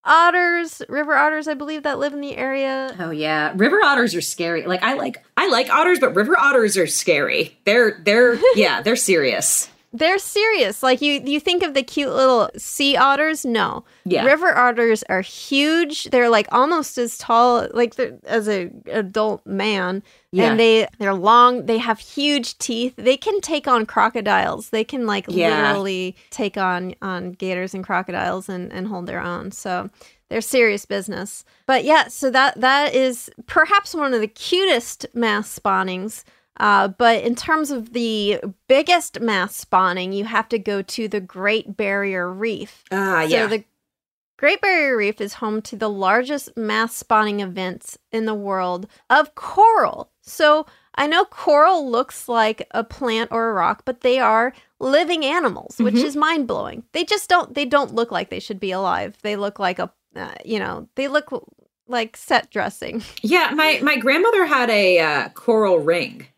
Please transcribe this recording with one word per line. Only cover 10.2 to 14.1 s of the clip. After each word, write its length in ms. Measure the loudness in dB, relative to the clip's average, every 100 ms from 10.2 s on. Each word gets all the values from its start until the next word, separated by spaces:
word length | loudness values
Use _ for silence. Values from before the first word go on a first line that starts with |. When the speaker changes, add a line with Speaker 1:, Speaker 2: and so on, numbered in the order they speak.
| -2 -2 0 2 0 0
Speaker 1:
Like, 200 | 0 2
you, 180 | 0 -2
you 160 | -2 -2
think 220 | 0 -2
of 140 | 0 -2
the 80 |
cute 260 | -4 -4 -2
little 380 | 2 4 4 0 -4
sea 400 | -12 -2 0 4
otters? 480 | 4 4 0 -2 -2
No. 400 | -2 -2 -6 _ _
Speaker 2:
Yeah. 200 | -2